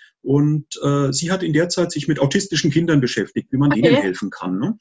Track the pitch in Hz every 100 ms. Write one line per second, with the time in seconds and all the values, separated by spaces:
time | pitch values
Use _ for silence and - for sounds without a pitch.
0 | - _ - 143 147 151 - - 143 143
1 | 135 139 165 185 165 151 175 - 175 151
2 | 143 151 139 202 190 156 156 151 170 151
3 | 127 - 98 - - 135 143 110 123 -
4 | 190 180 196 - 180 - 180 220